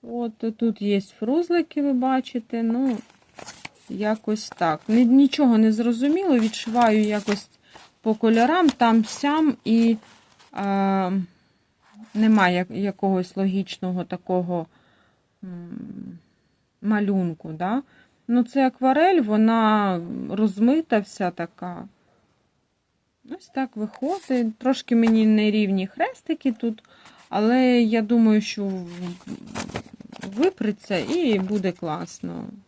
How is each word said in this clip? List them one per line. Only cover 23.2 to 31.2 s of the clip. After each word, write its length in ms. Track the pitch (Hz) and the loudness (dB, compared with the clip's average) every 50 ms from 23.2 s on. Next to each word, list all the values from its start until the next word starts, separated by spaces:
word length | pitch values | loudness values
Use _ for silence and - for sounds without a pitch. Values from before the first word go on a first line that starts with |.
| _ - 285 | _ -18 -18
Ось 120 | 381 - - | -18 -18 -12
так 280 | _ 269 262 247 _ | _ -6 -6 -6 _
виходить. 840 | 214 214 214 - - - 285 359 392 - - 262 247 240 226 220 _ | -8 -10 -10 -8 -8 -6 -6 -6 -6 -4 -4 -2 -2 -2 -2 -4 _
Трошки 380 | - 254 269 - - - 247 | -2 -2 -2 -2 -2 0 2
мені 300 | 233 226 226 226 220 220 | 2 4 4 4 4 4
нерівні 600 | 220 214 214 214 214 208 214 214 196 196 190 185 | 4 4 4 4 2 2 2 0 2 0 -2 -2
хрестики 680 | 190 - - 320 480 523 - - - 320 311 - 277 233 | -4 -4 -4 -4 -4 -4 -10 -8 -8 -8 -4 -2 -4 -4
тут, 320 | - - 233 220 220 _ _ _ _ _ - - - - _ | -2 -4 -6 -6 -6 _ _ _ _ _ -20 -20 -20 -18 _
але 520 | - - 214 220 240 254 262 254 247 240 240 | -4 0 2 2 4 4 4 4 4 4 4
я 200 | 220 220 226 220 | 2 2 0 0
думаю, 380 | 208 240 233 226 220 214 214 | 2 2 4 6 6 4 4
що 240 | 214 - - - 202 | 2 -2 -6 -6 -6
в-, 500 | 196 190 185 180 170 175 175 180 175 175 180 - - - - - - - - - - - - - - - - - - - - - 185 196 | -4 -4 -6 -8 -10 -12 -12 -12 -12 -12 -14 -14 -16 -16 -16 -16 -14 -12 -10 -10 -10 -10 -12 -12 -14 -20 -20 -20 -20 -20 -16 -16 -12 -4
випреться 640 | 208 285 381 381 - - 214 208 - - - 208 175 | 0 0 0 0 -2 -4 -4 -4 -6 -8 -6 -6 -4
і 400 | - - 302 349 | -4 -2 -2 -2